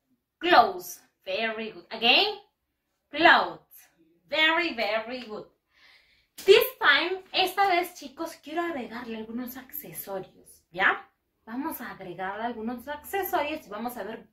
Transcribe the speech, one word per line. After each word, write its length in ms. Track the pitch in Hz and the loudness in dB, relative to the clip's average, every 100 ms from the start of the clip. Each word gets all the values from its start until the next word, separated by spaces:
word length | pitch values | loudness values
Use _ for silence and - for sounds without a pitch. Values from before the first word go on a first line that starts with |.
| _ _ _ _ | _ _ _ _
Clothes. 640 | 339 339 - 185 - - _ _ | 6 6 6 0 -12 -16 _ _
Very 480 | 196 196 226 220 220 | -6 -4 -4 -4 -10
good. 140 | 175 - | -12 -14
Again. 480 | 220 233 294 403 403 - _ _ _ _ _ _ | 0 4 4 2 -4 -14 _ _ _ _ _ _
Clothes. 800 | 294 330 254 170 165 _ - _ _ _ _ _ | 6 8 8 4 -6 _ -20 _ _ _ _ _
Very, 460 | 294 311 339 330 | 2 2 2 0
very 500 | 233 202 220 226 254 | -2 -2 -2 -4 -10
good. 240 | 214 214 - _ _ _ _ _ _ _ _ - - | -10 -14 -14 _ _ _ _ _ _ _ _ 0 6
This 180 | 453 508 - | 8 6 2
time, 420 | 339 285 339 381 - | 4 4 2 -6 -4
esta 360 | 302 370 403 392 | -2 0 2 2
vez, 260 | 349 349 | 2 0
chicos, 400 | - 277 - 330 - | -8 -16 -10 -12 -12
quiero 200 | 285 320 | -8 -4
agregarle 560 | 339 277 214 233 233 220 | -4 -6 -8 -10 -10 -10
algunos 380 | 220 233 254 262 | -8 -10 -10 -12
accesorios, 1080 | - - 180 160 208 190 185 - _ _ _ | -16 -16 -14 -14 -10 -10 -10 -18 _ _ _
¿ya? 360 | 175 196 381 - _ _ _ | 0 0 0 -6 _ _ _
Vamos 360 | - 240 311 269 | -12 -8 -6 -8
a 120 | 214 | -12
agregarle 500 | 180 185 175 190 208 | -12 -12 -8 -8 -6
algunos 460 | 240 220 220 247 285 | -6 -6 -8 -8 -10
accesorios 760 | 294 - 392 359 349 294 302 | -12 -6 -6 -2 -2 -2 -8
y 60 | 180 | -10
vamos 260 | 208 240 240 | -10 -8 -8
a 60 | |
ver 260 | 196 233 - | -10 -12 -16